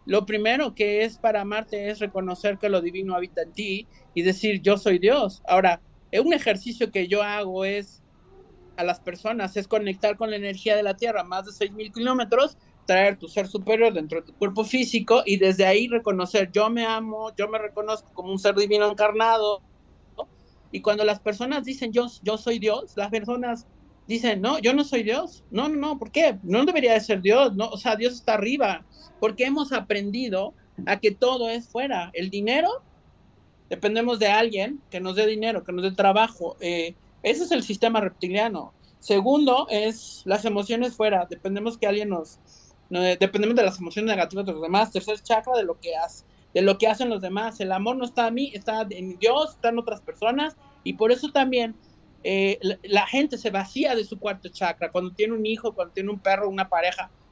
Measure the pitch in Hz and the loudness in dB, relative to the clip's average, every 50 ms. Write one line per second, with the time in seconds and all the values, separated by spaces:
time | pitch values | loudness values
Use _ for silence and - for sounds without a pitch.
0 | _ - 185 208 202 196 214 214 208 220 240 269 302 240 - - 214 208 208 208 | _ 0 0 0 2 0 -2 0 2 2 2 2 0 -2 -2 0 0 0 2 2
1 | 220 226 214 - - 226 214 208 202 202 208 214 220 - - 208 202 208 214 214 | 0 0 -2 0 0 2 2 2 0 -2 -4 -4 -4 -6 -6 -6 -6 -6 -6 -6
2 | 214 202 196 190 185 185 180 180 - 208 202 196 - 208 196 180 170 170 175 190 | -6 -6 -4 -4 -4 -4 -6 -2 -2 -2 -2 0 0 0 0 0 0 -2 -4 -6
3 | 190 190 185 175 180 185 - - 170 170 165 - 214 208 190 202 214 - - _ | -6 -4 -4 -4 -6 -6 -6 -8 -8 -8 -8 -8 -6 -6 -6 -6 -8 -10 -18 _
4 | _ _ - 170 170 185 190 190 - 214 208 185 156 196 208 196 - 220 185 175 | _ _ -6 -2 0 0 0 0 0 0 0 2 2 2 2 4 4 2 2 4
5 | 180 208 254 294 240 196 - - - - 180 185 190 180 170 - _ _ - _ | 4 4 4 4 2 0 -4 -8 -2 2 4 4 6 4 2 0 _ _ -20 _
6 | - _ - - 262 320 339 285 - 240 208 196 - 240 233 - 240 214 - 196 | -12 _ 0 2 2 4 2 2 2 2 0 0 -2 -8 -4 -2 -2 -2 0 -2
7 | 185 175 196 208 208 202 208 208 208 190 185 190 190 196 202 202 202 202 - _ | -2 0 0 0 0 0 -2 -4 -4 -4 -4 -4 -4 -2 -4 -4 -6 -10 -14 _
8 | _ _ _ _ _ _ - - - - - - - - - - 175 180 175 - | _ _ _ _ _ _ -20 -20 -20 -20 -20 -20 -20 -14 -6 -2 -2 -2 -2 -2
9 | - 180 175 175 - 214 233 240 196 190 196 208 196 - - 214 208 196 190 190 | -6 -10 -10 -6 -6 -4 -4 -2 -4 -4 -4 -6 -2 0 0 0 0 -2 -2 0
10 | - 208 208 208 226 220 214 208 202 202 196 190 - 220 214 208 208 202 196 196 | 0 0 0 0 -4 -4 -4 -4 -6 -6 -8 -4 0 2 2 2 2 0 -2 -2
11 | 233 233 220 208 175 180 185 190 190 208 196 - 214 202 202 214 214 214 208 226 | -2 -2 -2 -2 -4 -4 -6 -8 -8 -8 -6 -4 -4 -4 -4 -6 -12 -10 -6 -4
12 | 233 247 262 254 240 196 226 247 277 302 - - _ _ _ _ _ - 185 185 | -2 0 0 0 0 2 4 4 4 2 0 -6 _ _ _ _ _ 2 4 6
13 | 196 202 - - - 165 - 214 196 190 - 214 185 214 220 220 233 233 226 170 | 6 4 4 0 -4 -6 -4 -4 -4 -2 -4 -4 0 2 4 4 4 4 4 2
14 | 156 156 160 165 - - - - 202 202 196 214 220 214 - 254 254 233 - 226 | -2 -4 -6 -8 -8 -8 -6 -4 -4 -2 -2 -2 -2 0 0 0 0 0 0 -2
15 | 196 - 226 254 - - 196 202 190 190 190 185 196 190 190 208 240 240 233 233 | 2 4 4 4 4 4 2 4 4 4 4 4 4 4 4 4 2 2 0 -2
16 | 233 214 196 185 180 185 - 214 196 175 180 208 208 220 233 233 233 226 220 220 | 0 0 -2 -2 -2 0 0 0 0 0 0 0 0 2 0 -2 -2 -2 -2 -4
17 | 226 220 214 214 220 220 214 - 202 208 220 220 214 208 - 208 208 214 220 208 | -4 -6 -8 -8 -8 -8 -6 -4 -4 -4 -4 -4 -6 -6 -6 -6 -6 -4 -6 -6
18 | - _ - 190 180 185 196 190 190 208 196 202 208 202 208 208 208 208 202 196 | -8 _ -16 -12 -8 -6 -4 0 2 2 4 4 4 4 4 4 4 2 2 2
19 | 214 214 208 214 226 226 226 226 214 208 208 190 - _ _ _ _ _ _ _ | 2 2 4 4 4 4 4 4 2 0 -2 -4 -6 _ _ _ _ _ _ _
20 | _ _ - - 208 - _ _ _ _ _ _ _ _ - 185 - 214 208 208 | _ _ -14 -14 -14 -14 _ _ _ _ _ _ _ _ -12 -4 0 0 2 2
21 | 214 208 208 202 - 214 208 202 240 262 294 294 233 254 262 269 254 226 202 240 | 2 2 0 0 -2 -4 -4 -4 -4 -4 -4 -4 -4 -6 -8 -8 -8 -2 0 0
22 | 240 240 - - - 202 214 214 214 247 233 226 190 214 208 233 - - - - | 0 -2 -4 -8 -6 -4 -4 -2 -2 -2 -2 0 0 0 0 0 -4 -6 -6 -6
23 | 202 202 202 226 208 214 240 247 247 240 233 233 - - - - - - - _ | -6 -4 -4 -4 -4 -4 -4 -4 -4 -4 -4 -6 -8 -14 -20 -20 -20 -20 -20 _
24 | _ - 214 226 233 240 214 190 185 175 190 - 202 233 262 285 285 285 - 247 | _ -6 -4 -2 0 0 0 0 0 0 0 0 2 2 2 2 2 0 -2 -2
25 | 220 214 226 277 370 330 - - - - - 202 269 302 311 285 277 302 302 277 | 0 0 -2 -2 -4 -6 -12 -18 -16 -6 -4 -2 -2 -2 -2 -2 -2 -4 -4 -6
26 | 226 220 - 294 330 311 226 190 190 175 185 226 277 302 359 320 254 240 226 220 | -8 -4 0 2 2 2 2 0 -2 0 2 2 4 4 4 4 4 4 4 4
27 | 214 - 214 190 180 196 214 247 277 254 196 190 214 226 - 202 - 247 220 214 | 2 0 -2 0 4 4 6 6 6 4 2 0 -4 -4 -6 -4 -2 -2 0 0
28 | 226 247 247 240 - - 220 208 196 226 262 294 262 208 185 160 - _ _ - | 0 -2 -2 -2 0 0 0 0 0 -2 0 0 0 0 0 -4 -8 _ _ -20
29 | - - - - - 220 214 - 247 262 277 302 294 277 269 226 196 - 208 202 | -20 -20 -6 -2 -2 -2 0 0 0 0 0 0 -2 -2 -2 -4 -2 -2 -2 -2
30 | 202 202 196 233 262 240 190 185 196 226 - _ _ _ _ - - - 196 202 | -2 -4 -4 -4 -4 -4 -2 -4 -4 -4 -8 _ _ _ _ -10 -4 -4 -2 0
31 | - 214 202 - - 247 262 247 240 226 226 233 233 - - 226 262 277 247 185 | 2 0 2 2 2 2 2 0 -2 -4 -4 -6 -8 -8 -6 -6 -4 -2 -4 -4
32 | 170 175 - 170 180 190 190 202 202 214 247 294 320 370 466 523 - _ _ _ | -6 -6 -8 -8 -6 -6 -4 -2 0 0 2 2 2 2 0 -4 -8 _ _ _
33 | _ _ _ _ _ _ _ _ _ _ _ _ _ - 185 180 208 208 214 226 | _ _ _ _ _ _ _ _ _ _ _ _ _ -10 -6 -4 -2 0 0 0
34 | 233 240 247 214 214 202 208 214 226 233 220 196 190 233 294 277 - _ - 180 | 0 0 0 2 2 4 4 4 4 2 0 -2 -4 -4 -6 -8 -12 _ -10 -8
35 | 185 185 185 190 214 214 220 214 214 226 226 214 185 - 180 180 180 190 185 185 | -6 -4 0 2 2 2 2 0 -2 -2 -2 -4 -6 -6 -4 -4 -2 -2 0 4
36 | 196 196 196 214 220 226 226 - 175 165 - - 180 175 175 170 165 170 175 - | 4 6 6 6 4 2 0 -4 -8 -8 -8 -6 -6 -4 -2 -2 -4 -4 -8 -12
37 | _ _ _ _ - 202 247 294 349 339 339 262 220 - 208 196 - 226 226 220 | _ _ _ _ -2 -2 0 0 0 0 0 0 0 -2 -2 0 2 2 2 2
38 | 208 185 - _ - 180 185 202 214 233 208 165 127 110 - _ _ _ _ _ | 0 -2 -4 _ -6 -4 0 0 0 0 -2 -6 -10 -12 -16 _ _ _ _ _
39 | - - 208 202 196 247 277 294 302 262 247 262 302 - - 208 214 220 226 - | -2 2 2 4 4 4 4 6 6 6 4 4 2 0 -2 -2 -2 -2 -4 -6
40 | - - - - - 190 190 208 202 226 208 202 202 202 233 233 247 254 240 - | -10 -16 -18 -10 -4 -2 0 0 0 0 -2 -2 -2 -2 -2 -2 -2 -2 -2 0
41 | 214 214 202 185 175 175 170 - - 196 196 202 208 233 233 - - 208 202 208 | 0 2 2 2 0 -2 -8 -8 -6 -6 -4 -4 -4 -6 -4 -2 0 0 0 0
42 | 208 208 196 170 156 - - - _ _ - - - _ _ _ _ - 185 180 | -2 -4 -4 -6 -6 -10 -14 -20 _ _ -20 -20 -20 _ _ _ _ -6 -4 0
43 | 185 180 180 180 196 190 196 202 208 220 240 254 220 190 190 185 180 170 160 208 | 2 2 2 4 2 2 2 2 0 2 4 4 4 2 0 -4 -8 -8 -6 -4
44 | 214 226 208 185 170 160 180 196 202 190 170 156 160 160 180 202 220 220 - 190 | -2 0 0 0 -2 -2 -4 -4 -6 -6 -6 -6 -4 0 2 2 2 2 0 -4
45 | 196 - 214 208 - - 233 220 220 254 254 240 202 175 170 - - 170 165 160 | -4 -4 -6 -6 -2 0 0 0 2 2 0 0 0 -2 -4 -6 -8 -8 -6 -4
46 | 165 170 - - - _ _ _ _ _ - 180 190 196 196 196 220 220 220 214 | -6 -6 -8 -12 -20 _ _ _ _ _ 0 2 4 4 4 4 4 2 2 2
47 | 254 247 226 196 185 180 185 202 220 226 220 - 208 185 190 190 196 226 254 262 | 0 -2 -2 -2 -4 -4 -4 -4 -4 -6 -6 -6 -4 -4 -2 -2 -2 -2 -2 -2
48 | 247 240 - - 240 226 226 247 277 277 - 202 - - 220 220 220 202 202 180 | -4 -4 -2 0 0 0 0 -2 -4 -6 -8 -8 -6 -4 -4 -4 -4 -6 -8 -10
49 | 180 185 180 180 208 226 247 285 302 302 - - - 233 233 233 233 226 214 202 | -10 -12 -4 0 2 4 4 2 0 -2 -4 -2 -2 0 0 0 -2 -6 -8 -8
50 | - - 233 - 214 226 247 277 294 311 - _ - - - _ - 185 190 - | -10 -14 -10 -4 -2 -2 0 0 -2 -4 -6 _ -20 -20 -20 _ -10 -8 -4 0
51 | 220 226 247 247 285 302 285 285 269 262 254 247 233 226 220 - _ _ _ _ | 2 2 2 2 0 0 0 2 2 2 2 0 -2 -2 -6 -12 _ _ _ _
52 | _ _ - - - 165 190 196 196 196 196 - - 185 208 - - 190 202 202 | _ _ -20 -10 -6 -2 0 0 0 0 0 -2 -2 -4 -4 -6 -4 0 0 0
53 | 196 - - 269 294 294 - - - 226 190 196 190 190 - 262 294 294 254 233 | 2 2 0 0 0 0 -2 -6 -6 -4 -4 -4 -4 -6 -4 -2 -2 0 0 -2
54 | 214 - 226 196 - 208 196 190 - 180 - - 196 175 165 - 175 165 - 180 | -4 -4 -8 -8 -6 -6 -6 -8 -10 -16 -8 -4 -4 -4 -2 -4 -6 -6 -4 -4
55 | 180 185 180 - 208 214 233 220 214 214 226 220 - 226 202 - 180 170 - - | -6 -4 -4 -2 -2 -2 -2 -2 -2 -2 -4 -4 -4 -6 -6 -6 -6 -6 -6 -6
56 | 190 202 208 196 - 190 196 190 208 202 190 190 190 190 - 170 170 180 180 - | -6 -6 -6 -2 0 0 2 2 0 -2 -2 -4 -4 -2 0 0 0 0 -2 -4
57 | 185 - - _ _ _ | -8 -12 -16 _ _ _